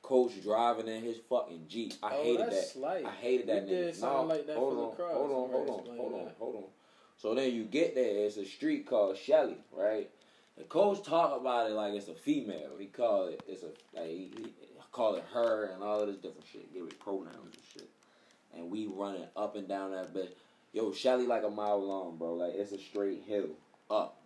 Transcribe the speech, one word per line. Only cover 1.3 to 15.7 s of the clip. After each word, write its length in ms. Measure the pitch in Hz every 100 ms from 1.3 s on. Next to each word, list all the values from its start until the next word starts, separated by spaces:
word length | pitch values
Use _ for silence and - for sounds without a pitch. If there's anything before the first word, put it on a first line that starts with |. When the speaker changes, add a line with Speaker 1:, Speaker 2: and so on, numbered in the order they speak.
| 127 82 82 80
Speaker 1:
Jeep. 240 | 107 113 -
I 80 | 104
Speaker 2:
Oh, 100 | 139
Speaker 1:
hated 160 | 120 120 -
Speaker 2:
that's 80 | 190
Speaker 1:
that. 80 | 185 -
Speaker 2:
slight. 260 | - 185 139
Speaker 1:
I 60 |
hated 360 | - 247 180 110
that 160 | 208
Speaker 2:
We 60 | 190
did 240 | 185 175
Speaker 1:
nigga. 20 | 160
Speaker 2:
something 180 | - 139
Speaker 1:
No, 60 | 156
Speaker 2:
like 220 | 160 143
that 100 | 120
Speaker 1:
hold 160 | 135
Speaker 2:
for 60 | 120
Speaker 1:
on, 60 | 117
Speaker 2:
lacrosse. 240 | 113 175
Speaker 1:
hold 180 | 147 143
on, 100 | 131 127
Speaker 2:
Somebody 20 |
Speaker 1:
hold 160 | 127 139
on, 100 | 110
Speaker 2:
explain 180 | 117 120
Speaker 1:
hold 140 | 127
on, 120 | 107 -
Speaker 2:
that. 100 | -
Speaker 1:
hold 160 | 117 113
on. 60 | 95 _ _ _ _ _
So 180 | 107 120
then 160 | 131
you 100 | 120
get 320 | 104 135 170 131
there. 300 | 120 101 104
It's 120 | 104
a 80 | 95
street 400 | - 151 143 -
called 320 | 120 98 95
Shelly, 400 | - 151 127 - -
right? 380 | - 101 107 - - - _ _ -
The 60 | -
coach 380 | 165 202 190 -
talk 340 | 165 160 143
about 300 | 127 120 113
it 40 |
like 200 | 107 104
it's 160 | 101 98
a 40 | 80
female. 560 | 139 147 110 82 71 80
He 80 | 101
call 400 | - 117 101 90
it, 140 | - -
it's 160 | 90
a, 40 | 85 - - -
like, 120 | 82
he, 220 | 85 95 90
he 180 | - - - - -
call 240 | - 113 -
it 80 | -
her 380 | 120 117 110 104